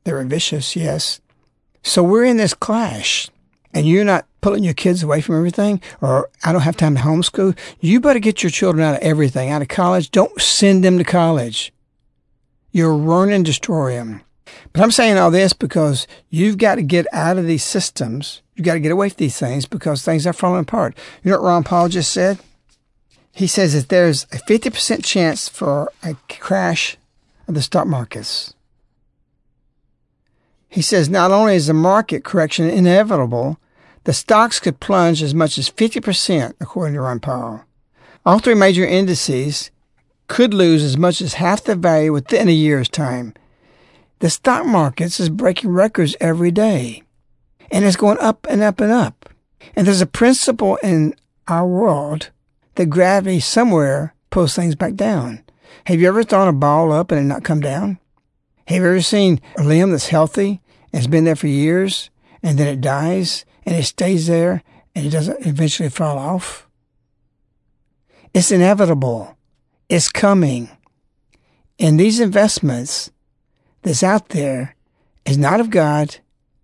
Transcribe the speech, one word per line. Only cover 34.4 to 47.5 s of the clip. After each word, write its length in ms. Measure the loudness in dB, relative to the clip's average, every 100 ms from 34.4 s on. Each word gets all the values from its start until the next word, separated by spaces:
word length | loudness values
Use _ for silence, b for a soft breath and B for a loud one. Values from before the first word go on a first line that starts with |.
| 2 0
could 180 | -4 -4
plunge 420 | -2 2 2 2
as 140 | 0 0
much 220 | 0 -2
as 100 | -6
fifty 320 | -2 -2 -2
percent, 560 | -4 -2 0 -2 -2 -8
according 320 | -10 -6 -4
to 80 | -4
Ron 180 | -6 -6
Paul. 460 | -6 -8 -8 -12 -18 _ _ b b b b
All 140 | 2
three 160 | 4 4
major 300 | 4 4 2
indices 840 | 2 0 -2 -2 -4 -4 -6 -10 _ _ _ _ _ -6
could 240 | 0 2
lose 280 | 4 4 4
as 140 | 2 0
much 240 | 0 0
as 140 | -4
half 320 | -4 -2 -2 -2
the 100 | -2
value 380 | 2 2 2
within 340 | 0 0 0 4
a 60 |
year's 340 | 4 4 2 -2
time. 460 | -4 -4 -6 -10 -16 b b b b b b b b
The 100 | -4
stock 360 | -2 -2 -2 0
markets 540 | 2 0 -2 -6 -2
is 80 | -4
breaking 440 | -2 -2 -2 0
records 440 | 0 0 2 -2 0
every 300 | -2 0 0
day, 520 | 2 2 0 -4 -10 _ _ _ _ _